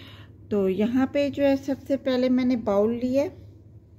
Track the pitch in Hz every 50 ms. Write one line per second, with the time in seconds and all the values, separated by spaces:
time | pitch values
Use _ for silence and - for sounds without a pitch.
0 | - - - - - - - - - - 220 202 196 190 185 185 214 233 240 262
1 | 269 269 - 285 285 285 269 - 285 277 277 269 - 294 269 - - - 277 269
2 | - 262 254 247 254 254 254 254 254 247 262 226 233 214 196 202 208 226 233 240
3 | 247 254 254 277 294 370 - - - - - - - - - - - - -